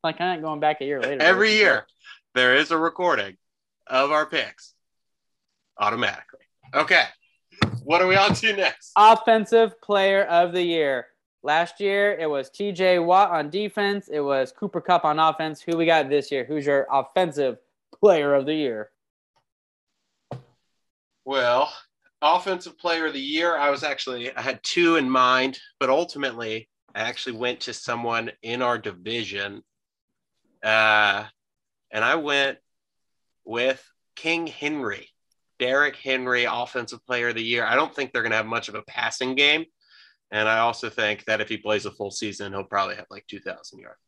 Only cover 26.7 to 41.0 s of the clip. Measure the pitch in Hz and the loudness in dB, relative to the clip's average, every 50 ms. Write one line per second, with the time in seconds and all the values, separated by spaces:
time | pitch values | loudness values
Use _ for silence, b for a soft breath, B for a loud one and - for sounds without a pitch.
26.7 | _ _ _ _ _ 104 110 117 123 - - 131 117 110 123 120 120 - - 127 | _ _ _ _ _ -6 -6 -6 -6 -8 -8 -10 -6 -4 -4 -4 -4 -4 -8 -12
27.7 | 113 - - - 120 117 120 120 113 117 117 113 - _ - 113 120 123 127 123 | -12 -10 -6 -6 -6 -4 -4 -4 -4 -4 -4 -6 -14 _ -10 -8 -4 -2 -2 -2
28.7 | 123 110 104 110 92 87 90 107 113 120 117 95 98 101 101 101 101 107 _ _ | -2 -2 -6 -10 -12 -10 -10 -8 -6 -6 -6 -8 -8 -8 -10 -10 -10 -14 _ _
29.7 | _ _ _ _ _ _ _ _ _ _ _ _ _ _ _ _ _ _ - 107 | _ _ _ _ _ _ _ _ _ _ _ _ _ _ _ _ _ _ -2 0
30.7 | 110 110 110 110 107 107 107 101 98 104 107 107 _ _ _ _ _ _ _ _ | 2 4 4 4 4 4 4 2 0 -2 -6 -12 _ _ _ _ _ _ _ _
31.7 | _ _ _ _ 110 107 110 123 147 165 147 147 143 139 139 139 - _ _ _ | _ _ _ _ -4 -2 0 0 0 -2 -2 -2 0 0 0 -2 -4 _ _ _
32.7 | _ _ _ _ _ _ _ _ _ _ _ _ _ _ _ - 113 120 120 131 | _ _ _ _ _ _ _ _ _ _ _ _ _ _ _ -8 -4 -2 -2 -2
33.7 | 131 131 _ _ _ _ _ _ _ - - 160 165 165 170 156 - - 143 147 | -2 -4 _ _ _ _ _ _ _ -8 -4 -4 -4 -4 -4 -8 -10 -8 -6 -6
34.7 | 156 147 131 107 101 95 - _ _ _ _ _ _ _ _ _ _ _ 123 123 | -6 -4 -6 -8 -8 -10 -14 _ _ _ _ _ _ _ _ _ _ _ -4 0
35.7 | 131 139 147 143 - - - 135 131 127 127 127 123 123 120 117 110 117 123 - | 0 0 0 0 -2 -8 -6 -4 -4 -4 -2 -2 0 0 0 -2 -2 -4 -6 -6
36.7 | - 127 120 - - 117 _ - 123 120 120 120 113 113 113 113 120 120 113 110 | -6 -8 -8 -8 -14 -18 _ -6 -4 -2 -2 -4 -4 -4 -4 -2 -2 -2 0 0
37.7 | 120 135 156 147 - - 139 123 - 120 113 113 110 110 107 110 113 117 113 - | 0 0 0 -2 -4 -8 -8 -6 -4 -4 -2 0 -2 -2 -2 -2 -4 -6 -6 -6
38.7 | 101 107 - - - - 120 113 - - 131 127 131 135 143 147 147 160 160 _ | -12 -12 -14 -10 -8 -6 -6 -6 -4 -4 -6 -4 0 2 2 2 2 0 -2 _
39.7 | _ _ b b b b b b b b _ _ 101 107 107 110 110 113 117 117 | _ _ b b b b b b b b _ _ -4 -2 0 2 2 2 2 0
40.7 | 113 - - 113 - - | -2 -4 -10 -8 -6 -4